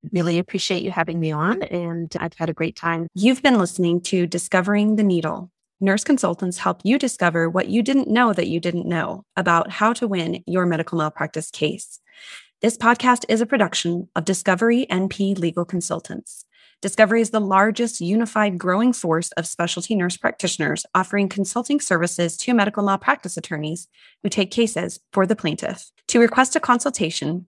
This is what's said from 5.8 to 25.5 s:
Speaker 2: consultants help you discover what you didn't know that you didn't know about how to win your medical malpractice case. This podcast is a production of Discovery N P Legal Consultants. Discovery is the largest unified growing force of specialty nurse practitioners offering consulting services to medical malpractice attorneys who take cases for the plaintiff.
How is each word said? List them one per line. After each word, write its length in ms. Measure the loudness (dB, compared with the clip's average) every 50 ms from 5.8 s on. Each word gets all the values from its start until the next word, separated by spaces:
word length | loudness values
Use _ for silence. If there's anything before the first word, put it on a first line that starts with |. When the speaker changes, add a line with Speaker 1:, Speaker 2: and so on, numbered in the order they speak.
| 0 0 0 0 2
Speaker 2:
consultants 520 | 2 0 2 2 0 -2 -2 -4 -6 -4
help 240 | -2 -2 -2 -2 -2 0
you 140 | 0 0 2
discover 520 | 0 -2 -2 0 0 0 2 2 0 0
what 180 | 0 -2 -2 0
you 140 | 0 0 2
didn't 260 | 2 2 2 2 4
know 240 | 4 4 4 4 4
that 140 | 0 -2
you 140 | -2 -2 -2
didn't 260 | -2 -2 -2 -2 -2
know 380 | -2 -2 -2 -2 -4 -6 -10 -12 _ _
about 340 | -2 2 2 2 2 2 0
how 220 | -2 0 0 0 2
to 160 | 0 -2 -2
win 340 | -2 -2 -2 -2 -4 -6 -6
your 180 | -2 0 0 2
medical 320 | 2 2 0 -2 -2 -2
malpractice 540 | -2 -2 -2 -2 -4 -6 -6 -4 -8 -8 -8
case. 500 | -6 -2 -2 -2 -2 -4 -12 -16 -18 -20 _ _ _ -20 -20 -20 -20 -20 -20 _ _ _ 0
This 160 | 0 0 2
podcast 480 | 2 2 2 4 4 4 4 2 2 0
is 140 | 0 0 2
a 40 |
production 600 | 0 2 2 2 0 0 -4 -2 -2 -2 -2 -4 -6 _
of 80 | -6 -2
Discovery 640 | -2 -2 -2 2 0 0 2 4 2 2 2 2 0
N 220 | -2 -2 -2 -2
P 240 | -2 -2 0 0 0
Legal 320 | 0 -2 -2 -2 -2 -4
Consultants. 800 | -2 -4 -6 -4 -4 -6 -6 -6 -10 -12 -12 -12 -16 -20 -20 -20 _ _ _ _ _ _ _ -8
Discovery 400 | -6 4 4 4 6 6 2 2
is 80 | 2
the 100 | 0 -2
largest 600 | 0 2 4 4 4 4 2 0 -2 -4 -4 -4
unified 580 | -2 0 0 0 0 0 0 0 0 0 0 -2
growing 340 | 0 0 2 4 4 2 2
force 400 | 0 0 0 0 0 0 -4 -6
of 140 | -6 -6
specialty 480 | -6 -4 -4 -4 -4 -4 -6 -4 -2 -2
nurse 220 | 0 0 -2 -2
practitioners 680 | -2 -2 -2 -2 _ -4 -4 -2 -2 -2 -2 -2 -4 -6 -2 _
offering 340 | -2 -2 0 0 -2 0 0
consulting 520 | -2 -4 -4 -2 -2 -6 -2 -2 -2 -2
services 560 | 0 0 0 0 0 -2 -2 -2 -2 -2 -2
to 180 | -6 -2 0 2
medical 300 | 2 2 2 0 -2 0
malpractice 520 | 0 0 0 2 0 0 0 -2 -10 -10
attorneys 520 | -10 -8 -6 -6 -6 -4 -4 -6 -8 -10 _ _ _ _ -20 _ _ -6
who 60 | -4
take 220 | 0 0 -2 0
cases 500 | 2 0 0 2 0 -4 -6 -6 -8 -12 _ _
for 160 | 0 2 2
the 80 | 2 2
plaintiff. 560 | 0 0 -4